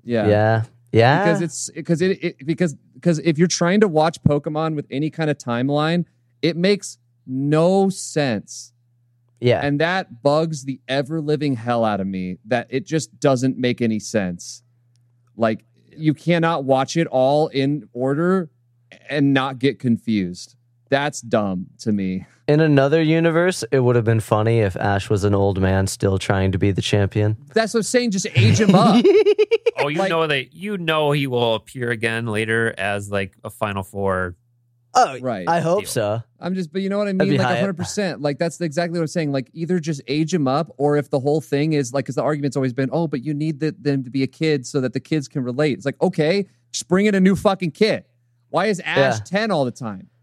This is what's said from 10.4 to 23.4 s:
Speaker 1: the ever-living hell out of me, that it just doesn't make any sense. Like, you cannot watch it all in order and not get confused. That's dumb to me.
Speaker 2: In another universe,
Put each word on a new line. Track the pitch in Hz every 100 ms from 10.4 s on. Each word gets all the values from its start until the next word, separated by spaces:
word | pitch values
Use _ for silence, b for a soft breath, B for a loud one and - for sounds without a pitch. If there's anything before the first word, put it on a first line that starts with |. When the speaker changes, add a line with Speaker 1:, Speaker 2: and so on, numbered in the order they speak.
| 165 156 135
Speaker 1:
the | 131 -
ever-living | 135 135 160 147 151 147 123
hell | 117 120 110
out | 104
of | 98
me, | 95 90 90 107
that | 120 -
it | 131 190
just | 156 - -
doesn't | 147 131 131 123
make | 127 120
any | 120 110
sense. | - 110 92 87 - - _ _ _ _ _ _ _ -
Like, | 113 110 _ _ _ -
you | 156
cannot | 147 160 170 165 165 135
watch | 135 135 170
it | 165
all | 131 131 147 156
in | 135 135 147 107
order | 123 131 143 175 190 165 _ _ _ _ - -
and | 139 139
not | 135 135 131
get | 135 123
confused. | 127 113 - 107 90 90 - _ _ _ _
That's | 135 143 -
dumb | 117 113 104 90 92 _
to | -
me. | 104 95 92 - b -
Speaker 2:
In | 151
another | 160 143 135 160
universe, | 156 160 165 160